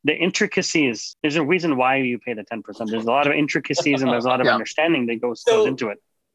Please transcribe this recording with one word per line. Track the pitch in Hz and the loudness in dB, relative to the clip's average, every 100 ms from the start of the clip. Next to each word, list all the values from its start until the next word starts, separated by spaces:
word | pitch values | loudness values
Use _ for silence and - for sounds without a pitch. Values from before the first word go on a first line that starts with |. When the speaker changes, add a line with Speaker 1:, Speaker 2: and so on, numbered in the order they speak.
| 139 | -2
Speaker 1:
the | 151 | 2
intricacies. | 170 - 214 - 170 165 139 107 - - | 0 0 -2 -2 0 2 2 0 -8 -6
There's | 151 156 | -2 0
a | |
reason | 143 180 170 131 | 2 0 2 2
why | 127 135 | 2 2
you | 127 120 | 0 -4
pay | - | -6
the | 110 101 | -8 -10
ten | 113 | -12
percent. | 101 101 110 | -10 -8 -6
There's | 113 | -2
a | 113 | 0
lot | 131 143 | 2 2
of | |
intricacies | 147 147 160 - 135 147 135 | 2 0 -2 -2 -2 0 0
and | 131 | 0
there's | 117 | 0
a | 123 | 2
lot | 127 | 2
of | 127 | 2
Speaker 2:
Yeah. | |
Speaker 1:
understanding | 110 107 - 165 156 117 | 0 -2 -2 0 0 -2
that | 113 | -2
goes, | 123 113 | -4 -2
Speaker 3:
So, | - 220 | 2 4
Speaker 1:
goes | 208 | 2
into | 135 110 | 0 -6
it. | 101 _ _ _ | -6 _ _ _